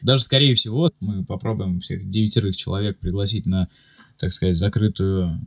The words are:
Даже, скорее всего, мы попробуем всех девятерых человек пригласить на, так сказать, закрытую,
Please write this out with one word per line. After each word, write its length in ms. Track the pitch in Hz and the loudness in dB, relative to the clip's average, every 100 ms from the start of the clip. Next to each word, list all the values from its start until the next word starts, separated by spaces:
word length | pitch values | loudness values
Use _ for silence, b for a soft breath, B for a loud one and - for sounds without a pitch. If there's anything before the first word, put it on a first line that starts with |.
Даже, 200 | - 131 | 2 2
скорее 320 | - 135 143 | 4 4 4
всего, 360 | 117 110 117 170 - | 4 2 0 0 0
мы 240 | 95 101 | -4 -4
попробуем 560 | 92 95 113 104 95 87 | -4 -4 -4 -2 -2 -4
всех 280 | - 92 95 | -4 -8 -4
девятерых 480 | 104 107 110 104 92 | 0 2 2 0 -2
человек 420 | - 98 104 95 | -4 -4 -4 -4
пригласить 480 | 87 95 101 110 - | -4 -2 -2 -2 0
на, 220 | 92 90 B B B B - | 0 0 B B B B -6
так 140 | 98 | -4
сказать, 240 | - 92 87 | 0 0 2
закрытую, 840 | 98 - 107 - 98 95 87 80 | 0 2 0 0 0 0 0 -4